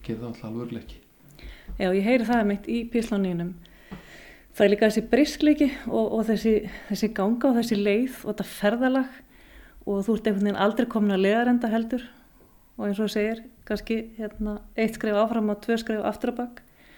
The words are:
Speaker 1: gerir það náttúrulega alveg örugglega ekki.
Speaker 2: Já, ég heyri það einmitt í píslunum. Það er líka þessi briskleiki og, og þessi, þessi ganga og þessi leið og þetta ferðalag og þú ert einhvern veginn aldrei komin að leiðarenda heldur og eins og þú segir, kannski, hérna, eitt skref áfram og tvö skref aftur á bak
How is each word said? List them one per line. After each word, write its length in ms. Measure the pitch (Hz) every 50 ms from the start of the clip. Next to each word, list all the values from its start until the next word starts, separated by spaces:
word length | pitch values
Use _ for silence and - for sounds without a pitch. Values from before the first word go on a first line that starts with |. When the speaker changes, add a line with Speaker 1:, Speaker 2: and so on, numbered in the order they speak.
| -
Speaker 1:
gerir 160 | - 113 107 120
það 60 | 120
náttúrulega 200 | 117 - - 110
alveg 140 | 110 117 120
örugglega 200 | 117 120 110 -
ekki. 140 | - - - - _ _ _ - - - - - - - - - - - -
Speaker 2:
Já, 100 | 190 185 185
ég 120 | 196 196
heyri 220 | 226 254 254 226 214
það 140 | 247 233 214
einmitt 260 | 202 202 202 - -
í 100 | 233 233 233 233 -
píslunum. 640 | 233 220 - 214 202 196 185 175 170 175 175 185 - - - - - - - 190 180 - - - - - - - - - - -
Það 80 | - 214
er 80 | 196 202
líka 160 | 202 226 214
þessi 160 | 214 220 220 - -
briskleiki 560 | 254 302 302 - - 311 302 294 294 294 262 - - -
og, 280 | 226 226 226 220 - -
og 60 | 220 214 220
þessi, 260 | 214 196 - 226 220 208 208 196 - - - -
þessi 220 | 202 190 - 208 226
ganga 360 | - 190 208 233 240 240 277
og 80 | 247 233
þessi 180 | 233 233 226 208
leið 360 | 202 202 202 220 254 254 254 - -
og 60 | 214 208
þetta 140 | - 196 -
ferðalag 680 | - - - 208 226 240 262 254 262 269 254 262 - - - - - - - - - - - - - - - -
og 120 | 202 196 196
þú 120 | 226 220
ert 140 | 214 220 214
einhvern 180 | 202 196 202 208
veginn 140 | 196 - 196
aldrei 240 | 208 226 - 240 233
komin 240 | - 226 208 202 196
að 80 | 185 196
leiðarenda 460 | 196 214 233 240 240 247 240 240 226 220
heldur 360 | 226 226 226 262 247 - - - - - _ _ - - - - _ _ _ _ -
og 80 | 208
eins 120 | 208 202 208
og 80 | 214
þú 60 | 208 -
segir, 320 | 214 208 220 226 226 - - - - - -
kannski, 300 | 214 208 - - 226 220 226 226 - -
hérna, 380 | 220 214 - - 214 208 208 208 - - -
eitt 220 | - 220 220 220 -
skref 220 | - 220 208 202
áfram 320 | 220 220 233 233 214 208 208
og 80 | 208 -
tvö 140 | - 233 220
skref 280 | 226 - 220 214 - 214
aftur 240 | 214 - - 247 240
á 60 | -
bak 200 | 247 240 - - - - _ _ - - -